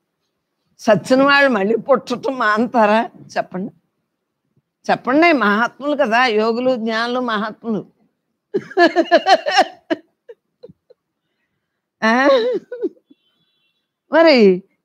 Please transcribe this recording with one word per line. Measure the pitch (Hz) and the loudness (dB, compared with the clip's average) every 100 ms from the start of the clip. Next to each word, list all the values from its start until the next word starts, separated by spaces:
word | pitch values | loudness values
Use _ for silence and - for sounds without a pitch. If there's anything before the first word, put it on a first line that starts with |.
| _ _ _ _ _ _ _ _ | _ _ _ _ _ _ _ _
సచ్చిన | - 208 - 262 | 0 0 2 2
వాళ్ళు | 277 277 277 | 4 4 2
మళ్ళీ | 220 196 | 0 -2
పుట్టడం | 226 - 247 - 240 - 262 | -4 0 -2 -2 -8 -8 -4
మానతారా? | 220 214 233 247 208 220 302 - - 185 | -2 -2 -2 0 2 0 -2 -12 -10 -10
చెప్పండి, | - 185 202 _ _ _ _ _ _ _ _ _ _ _ - | -8 -10 -12 _ _ _ _ _ _ _ _ _ _ _ -4
చెప్పండి. | 180 233 277 349 | -4 0 2 2
మహాత్ములు | 294 208 202 240 - 285 | 2 0 0 -4 -6 -6
కదా, | 285 262 226 | -2 -2 0
యోగులు, | 254 214 220 233 254 | 0 0 -2 -2 -2
జ్ఞానులు, | 254 226 220 240 247 | -4 -4 -4 -4 -6
మహాత్ములు. | 247 214 220 - 233 202 - _ _ _ _ _ _ 392 - - 339 359 - 330 381 349 - 370 - - _ 320 _ _ - 453 _ _ 494 _ _ _ _ _ _ _ _ _ _ _ _ _ | -4 -6 -8 -10 -8 -8 -10 _ _ _ _ _ _ -10 -6 0 2 2 2 0 2 0 0 -2 -2 -6 _ -10 _ _ -20 -20 _ _ -20 _ _ _ _ _ _ _ _ _ _ _ _ _
ఆ? | 220 240 277 523 480 440 - 494 466 - _ _ _ _ _ _ _ _ _ _ _ | 0 2 2 2 0 -6 -8 -10 -10 -10 _ _ _ _ _ _ _ _ _ _ _
మరి | 302 330 262 202 185 - _ | 2 4 6 4 2 -6 _